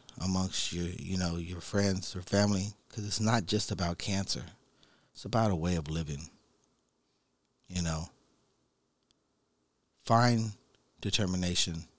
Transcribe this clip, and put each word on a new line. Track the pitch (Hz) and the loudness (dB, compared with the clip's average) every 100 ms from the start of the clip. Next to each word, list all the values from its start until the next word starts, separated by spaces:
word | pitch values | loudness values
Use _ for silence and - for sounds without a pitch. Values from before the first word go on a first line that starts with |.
| - - | -16 -6
amongst | 90 92 92 - - | 0 0 0 -2 -4
your, | 85 87 | -4 -6
you | 87 - 92 | -6 -6 -2
know, | 90 85 | -2 -2
your | 85 90 | -6 -8
friends | - 101 101 92 92 95 | -2 2 2 2 -4 -10
or | |
family, | 90 101 104 98 101 - _ | 0 4 4 2 -2 -8 _
'cause | - 104 | -10 -4
it's | 92 | 0
not | 110 117 85 | 2 2 2
just | 104 - | -2 0
about | 104 87 87 | -2 -2 -2
cancer. | - 98 95 73 87 - _ _ _ _ _ | -2 -2 -2 -4 -6 -16 _ _ _ _ _
It's | - | -16
about | - 117 110 | -2 2 2
a | 90 | 2
way | 85 87 | 0 0
of | 73 | -2
living. | 80 76 71 82 - _ _ _ _ _ _ _ _ _ _ _ _ _ | -4 -4 -6 -10 -18 _ _ _ _ _ _ _ _ _ _ _ _ _
You | 90 | -4
know, | 85 80 85 - _ _ _ _ _ _ _ _ _ _ _ _ _ _ _ _ _ _ | -2 -2 -6 -12 _ _ _ _ _ _ _ _ _ _ _ _ _ _ _ _ _ _
find | - 117 123 117 113 98 _ _ _ _ | 4 6 6 4 0 -6 _ _ _ _
determination | 104 - 98 92 90 87 - 82 80 | -2 0 2 2 0 0 0 -2 -10